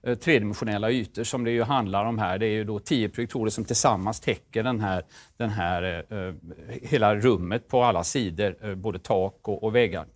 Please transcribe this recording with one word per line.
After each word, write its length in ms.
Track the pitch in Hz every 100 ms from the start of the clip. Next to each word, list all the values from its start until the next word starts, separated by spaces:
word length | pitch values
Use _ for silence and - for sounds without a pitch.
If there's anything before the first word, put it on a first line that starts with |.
eh, 120 | 123 120
tredimensionella 760 | - 135 104 104 110 104 110
ytor 320 | 127 107 -
som 200 | 117 131
det 80 | 117
ju 120 | 117
handlar 420 | 117 135 104 98 110
om 140 | 117
här. 180 | 101 95
Det 80 | 113
är 60 |
ju 120 | 107
då 160 | 107 104
tio 300 | - 139 107
projektorer 400 | - 120 135 110
som 160 | 110 107
tillsammans 540 | 117 139 101 98 117
täcker 440 | - 117 _ 113
den 160 | 117 120
här, 240 | 104 92 - - - _
den 120 | 117
här, 560 | 104 87 90 92 85 -
eh, 80 | 107
eh, 160 | 92 80 82 - - -
hela 340 | 117 143 107 104
rummet 520 | 120 101 87 113 -
på 160 | 127
alla 200 | 120 90
sidor, 520 | 87 143 104 82 101 -
eh, 140 | 107 95
både 240 | 104 92
tak 480 | - 101 95 - -
och, 160 | 101
och 120 | 110 117
väggar. 300 | 113 85 76